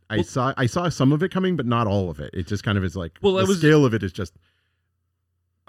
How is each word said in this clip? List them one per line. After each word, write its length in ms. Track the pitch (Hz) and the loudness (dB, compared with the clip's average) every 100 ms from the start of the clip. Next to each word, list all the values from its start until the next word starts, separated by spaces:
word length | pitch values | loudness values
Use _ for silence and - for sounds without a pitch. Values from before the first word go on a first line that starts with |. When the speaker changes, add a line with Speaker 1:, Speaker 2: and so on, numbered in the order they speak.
| - | -6
Speaker 1:
I 80 | 110 | -4
Speaker 2:
Well 80 | |
Speaker 1:
saw, 300 | 117 135 127 135 | -2 -2 -4 -2
I 100 | 123 | -2
saw 220 | 180 175 | 0 -4
some 240 | - 135 | 0 2
of 100 | 151 | 2
it 80 | 180 | 0
coming, 240 | 175 185 180 | -2 -2 -2
but 100 | 113 | -2
not 200 | 117 113 | 0 0
all 220 | 101 92 | 0 -2
of 80 | 78 | -6
it. 120 | 73 | -10
It 140 | - 87 | -8 -6
just 180 | 104 | -4
kind 140 | - 101 | -2 0
of 40 | |
is 120 | 92 87 | -2 -4
like, 220 | 82 - | -10 -2
Speaker 2:
Well, 160 | 202 190 | 0 2
I 40 | |
Speaker 1:
the 60 | 190 | 2
Speaker 2:
was 100 | 196 | 2
Speaker 1:
scale 260 | 151 156 | 6 6
of 80 | 135 | 6
it 80 | 110 | 2
is 100 | 95 | -2
just, 200 | - 92 _ _ _ _ _ _ _ _ _ _ _ _ _ | -6 -10 _ _ _ _ _ _ _ _ _ _ _ _ _